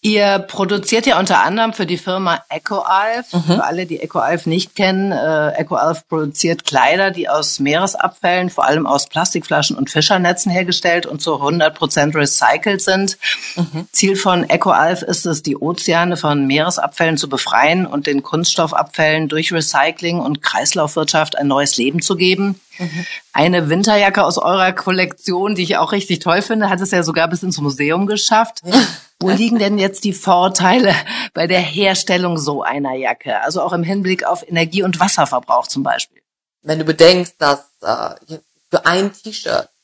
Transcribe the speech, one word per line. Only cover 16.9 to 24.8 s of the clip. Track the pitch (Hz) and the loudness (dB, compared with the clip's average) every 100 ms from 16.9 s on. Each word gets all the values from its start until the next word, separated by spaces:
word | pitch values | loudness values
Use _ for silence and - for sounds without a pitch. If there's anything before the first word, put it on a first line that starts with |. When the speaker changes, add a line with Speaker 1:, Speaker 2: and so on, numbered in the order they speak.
| - 165 160 | 0 0 0
Speaker 1:
zu | 156 | -2
befreien | 135 - 117 139 175 180 | -4 0 2 4 2 0
und | 143 143 | -4 -2
den | 139 | -2
Kunststoffabfällen | 135 156 170 - 160 - - - 156 156 156 | -2 -2 0 0 0 0 -4 0 2 2 0
durch | 151 165 | -2 -2
Recycling | 175 151 147 147 165 175 175 | -2 0 2 0 0 -2 -2
und | 131 147 | -2 -2
Kreislaufwirtschaft | - - 131 185 151 165 156 160 151 - | -2 -2 0 0 0 0 0 0 0 -2
ein | 143 | 0
neues | 139 143 - | 2 0 0
Leben | 123 156 | 0 0
zu | - 185 | -2 2
geben. | 180 185 196 190 _ - | 2 2 0 -2 _ -10
Speaker 2:
Mhm. | 180 156 170 - - | -8 -6 -10 -12 -8
Speaker 1:
Eine | - 156 180 156 | 0 2 2 2
Winterjacke | 165 214 208 202 202 180 | 0 2 4 4 2 2
aus | 147 | 2
eurer | - 190 185 | 0 2 2
Kollektion, | 185 | 0